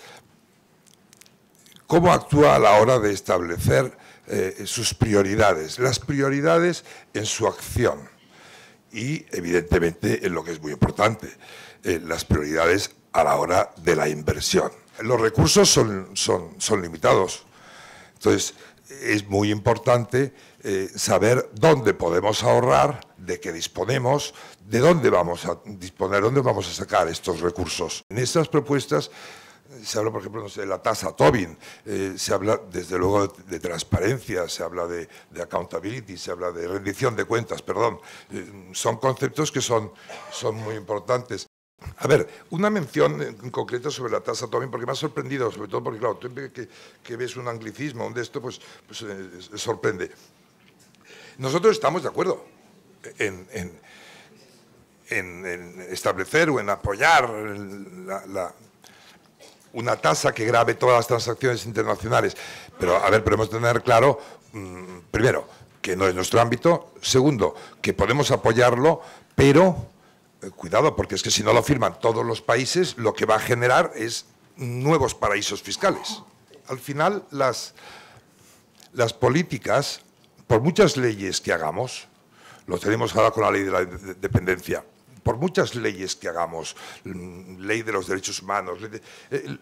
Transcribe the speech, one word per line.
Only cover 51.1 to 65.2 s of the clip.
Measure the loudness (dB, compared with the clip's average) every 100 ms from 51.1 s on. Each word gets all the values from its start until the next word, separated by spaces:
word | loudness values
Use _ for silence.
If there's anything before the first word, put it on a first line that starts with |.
| -20 -20 -10
Nosotros | -4 2 4
estamos | 4 2 -2
de | -4
acuerdo | -4 -4 -4 -10 _ _ _ _ _ -16 -6
en, | -6 -6 -12
en, | -12 -12 -14 -20 -20 -20 -20 -20 _ _ _ _ _ _ _ -8
en, | -6 -6 -10 -10
en | -10 -12 -16 -12
establecer | -4 -2 -2 -2 0 2
o | 0
en | -2
apoyar | -2 -4 0 4 4 4
la, | -2 -8 -8 -12 -14 -16 -16 -10 -10 -8
la, | -6 -6 -10 _ _ -20 -20 -20 _ _ _ -20 _ _
una | -6 -4 0
tasa | 2 2 0
que | 0 2
grave | 4 2
todas | 2 4 4
las | 4
transacciones | 0 -2 -2 -2 -2 -4
internacionales. | -4 -2 -2 0 0 0 -4 -12 -18 -20 -4
Pero, | 0 2
a | 4
ver, | 4
pero | 4
hemos | 0 0
de | 0
tener | 0 0
claro, | 4 6 6 4 -4 -20 _
mm, | -14 -14 -14 -14 -16 -6
primero, | 2